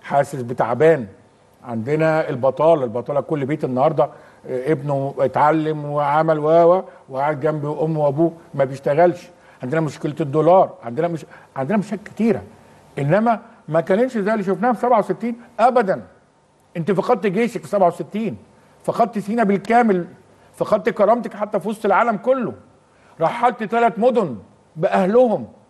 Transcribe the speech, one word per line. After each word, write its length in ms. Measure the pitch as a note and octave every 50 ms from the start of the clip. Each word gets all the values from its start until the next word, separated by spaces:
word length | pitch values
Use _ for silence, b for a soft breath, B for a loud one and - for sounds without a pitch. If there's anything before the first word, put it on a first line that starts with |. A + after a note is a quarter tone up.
حاسس 320 | - - C#3 C#3+ C#3+ - - C3+
بتعبان. 640 | B2 A#2 B2 - B2+ A2+ B2+ A#2 D3+ D#3+ E3 C#3 A#2 G2 - - _ _ _ _ _ _ _ _ -
عندنا 640 | B2+ A#2+ A#2 A2 C3 D3+ D#3 D#3+ D#3+ D#3 D#3 D#3 -
البطالة، 560 | D3 B2+ A#2+ C3+ C3 - D3 D#3+ E3+ D#3 C3
البطالة 360 | A#2 G#2+ A#2+ A#2 - D3 C#3
كل 260 | B2+ - D#3 D3 C3+
بيت 180 | B2 D3+ D3 -
النهاردة، 400 | C#3 B2+ B2+ C3+ D#3+ D3+ C#3+ D3 C#3 B B B B B B B D3
آه، 240 | C3 B2+ - D3
ابنه 420 | D#3+ C#3 C3+ C#3+ C#3+ C#3 C3+ C#3 C#3 -
اتعلم 680 | C#3 B2+ - - C#3+ D3+ D#3+ D#3+ D#3 D#3 D#3 D3+ D3
وعمل 540 | D3 C#3+ D3 D3 C#3 C#3+ D#3 D#3+ D#3+ D#3 D3+
و-، 380 | D3 D#3 D#3+ E3+ E3+ E3 F3+
و-، 60 | F#3 F#3 B B B B -
وقاعد 320 | C3+ C3 C#3 D3+ D#3 C#3
جنب 380 | C3+ D#3 D#3 D3+ C#3+ D3 D3+ D3+
أمه 180 | D#3 D#3+ E3 D#3 D3
وأبوه 280 | C#3+ C#3 D3+ E3+ E3 E3 B B B -
ما 100 | C#3+ C#3
بيشتغلش. 640 | B2+ C3+ B2+ - D#3 C#3+ D3+ F3 F3+ E3 - - - b b b b b b
عندنا 180 | - B2+ D3 D#3+
مشكلة 340 | D#3+ C#3+ - - - D#3 C#3+ -
الدولار، 500 | E3 C#3 C3+ D#3 D3+ D#3+ F3+ F#3+ E3+ C3 - - -
عندنا 240 | A#2 A#2+ C#3+ D#3+ F3
مش-، 180 | E3+ D3+ - B B B B B _
عندنا 200 | C#3 C3+ C3+ G#3 G#3+
مشاكل 240 | F3 - A3 F#3 -
كتيرة. 380 | - - - G#3+ A#3 G3 - - - b b b b b b b _ - -
إنما 420 | C#3+ C#3+ E3+ G#3 A3 A#3+ A3+ G3+ B B B B B -
ما 120 | D#3 E3
كانتش 380 | D#3+ - F#3+ G#3 B3 C4 B3 A3+
زي 140 | F#3+ G3
اللي 120 | A3 A3 F#3+
شفناها 280 | F#3+ F#3+ E3 G3+ B3+
في 80 | A#3+ -
سبعة 180 | - B3 B3 G#3+
وستين 380 | G3 - F#3 - A3 A#3+ A#3 A#3 B B B -
أبدًا. 420 | G#3+ B3+ A#3+ B3 A3+ F#3 E3+ B2+ G2 F2 _ _ _ _ _ _ _ _ _ _ _ _ -
أنت 160 | F3 D#3+ E3+
فقدت 340 | G3 E3 - - B3 G3 F3+
جيشك 360 | G#3+ E3+ G#3+ A#3+ A#3 - F3+
في 60 | - -
سبعة 200 | G3+ G3+ F#3+ E3+
وستين، 480 | E3 - E3+ - - G#3 A3+ F#3+ A#2+ G2 - b b b b b b b -
فقدت 340 | - D3+ - A#3 A3+ - G#3+
سينا 260 | - F#3+ A3+ A#3+ A3+
بالكامل، 600 | G3 G3+ F#3+ G3+ - A3+ A#3+ A#3+ A3 G3 F3+ E3+ F3 - - _ b b b b b b
فقدت 340 | - E3 - G#3 G#3+ F3+ A#3+
كرامتك 460 | - - G3+ G3+ A#3 A#3+ G#3 G#3 -
حتى 260 | G3+ G#3+ G#3 A3 G3
في 80 | D#3+ G#3
وسط 180 | A3 - -
العالم 300 | G3 G#3 B3 A#3 A#3+ A3
كله. 360 | F#3+ - A#3+ C4 C4+ A#3 D3+ G#2+ - - _ _ _ b b b b b b b -
رحلت 440 | D#3+ D#3+ - A#3+ A#3+ B3 - - A3
ثلاث 280 | F3+ A#3 A#3 A#3+ A3+ A#3 G3
مدن 380 | A3 B3+ A#3+ A#3 G3+ D3+ A#2+ F#2+ - - _ _ _ _ _
بأهلهم، 720 | D#3 E3 F#3 G3 G3 F#3+ F3+ G#3+ B3 B3+ A#3+ G#3 D3+ A2+ G2+ - _ _